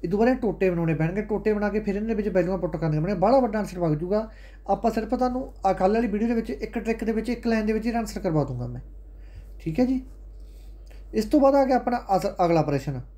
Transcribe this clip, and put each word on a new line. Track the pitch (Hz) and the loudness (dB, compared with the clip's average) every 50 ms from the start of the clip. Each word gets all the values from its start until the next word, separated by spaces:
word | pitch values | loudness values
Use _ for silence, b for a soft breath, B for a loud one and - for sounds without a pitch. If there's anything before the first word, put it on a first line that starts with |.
| - | -2
ਇਹ | 175 | -2
ਦੁਬਾਰਾ | 175 202 226 247 262 | 2 4 4 4 4
ਟੋਟੇ | 254 - 214 175 - 196 185 | 2 0 -2 0 2 2 2
ਬਣਾਉਣੇ | 180 170 170 165 160 | 2 2 2 2 2
ਪੈਣਗੇ। | 139 156 160 180 202 208 | 2 0 0 0 -2 -4
ਟੋਟੇ | 214 220 196 - 220 214 | -2 -4 -2 0 0 0
ਬਣਾ | 208 208 208 | 2 0 0
ਕੇ | 196 214 | 0 -2
ਫਿਰ | 208 202 196 | -2 -2 -2
ਇਹਨਾਂ | 202 214 226 | -2 -2 -2
ਦੇ | 226 | -2
ਵਿੱਚ | 208 208 220 | -2 -2 0
ਵੈਲਿਊਆਂ | 180 185 175 170 190 185 | 2 2 2 2 0 -2
ਪੁੱਟ | 185 175 160 | -2 -4 -4
ਕਰਨੀਆਂ | 165 160 160 151 151 156 | -2 -2 0 0 0 0
ਪੈਣਗੀਆਂ। | 180 208 180 | 0 0 2
ਬਾਹਲਾ | 175 208 254 277 | 4 6 6 6
ਵੱਡਾ | 254 226 202 214 | 4 4 0 -2
ਆਨਸਰ | 202 180 - 180 | -4 -4 -4 -2
ਵਗ | 175 165 151 | 0 0 0
ਜੂਗਾ। | 147 165 180 196 208 220 220 B B B B B B B | 0 0 0 0 0 -2 -2 B B B B B B B
ਆਪਾਂ | - 196 196 - 233 | -2 -2 0 2 0
ਸਿਰਫ | 226 233 220 214 - | 0 0 -2 -2 -2
ਤੁਹਾਨੂੰ | 247 254 254 247 254 262 - - - - | 0 0 0 0 -2 -6 -8 -12 -2 0
ਆਹ | 196 190 | 0 2
ਕੱਲ੍ਹ | 185 190 190 208 | 4 4 4 4
ਵਾਲੀ | 226 233 | 4 2
ਵੀਡੀਓ | 240 196 208 220 226 | 2 0 0 0 0
ਦੇ | 240 | 0
ਵਿੱਚ | 226 226 - | 0 -2 -4
ਇੱਕ | - - - 214 - 240 | -6 -8 -8 -6 -6 -6
ਟ੍ਰਿਕ | 214 220 226 226 240 | -2 -2 -2 -2 -2
ਦੇ | 214 226 | -2 -2
ਵਿੱਚ, | 214 220 226 | -2 -2 -2
ਇੱਕ | 247 233 - | -4 -4 0
ਲਾਈਨ | 233 226 220 214 | 0 0 2 2
ਦੇ | 214 220 | 0 0
ਵਿੱਚ | 220 220 | 0 0
ਇਹਦਾ | 240 220 233 | -2 -2 -2
ਆਨਸਰ | 226 208 - 208 | -4 -4 -6 -4
ਕਰਵਾ | - 190 160 156 143 | -2 0 2 2 0
ਦੂੰਗਾ | 123 127 123 123 | 0 -2 -6 -6
ਮੈਂ, | 123 120 127 - - - - - - b b b b b b b b b - | -6 -8 -10 -12 -14 -18 -18 -18 -18 b b b b b b b b b -10
ਠੀਕ | - 165 160 - | -8 -6 0 2
ਹੈ | 254 | 2
ਜੀ। | 247 269 254 262 - - - - - - - b b b b b b b - - b b b b - - | 2 2 -2 -4 -8 -18 -18 -18 -18 -18 -18 b b b b b b b -18 -18 b b b b -4 -2
ਇਸ | 220 214 | -2 0
ਤੋਂ | 214 - 302 | 4 4 6
ਬਾਅਦ | 262 269 277 | 6 8 6
ਆ | 277 277 | 6 4
ਗਿਆ | 254 269 | 4 4
ਆਪਣਾ | 247 247 - 240 240 - - 196 | 2 2 0 -2 -2 -2 0 0
ਅਸ-, | 185 165 196 - - 180 | 2 2 0 0 2 2
ਅਗਲਾ | 170 170 160 147 | 4 4 4 4
ਪ੍ਰਸ਼ਨ। | 143 143 139 - - 139 127 123 - - | 2 0 -2 -2 -2 -6 -6 -8 -12 -16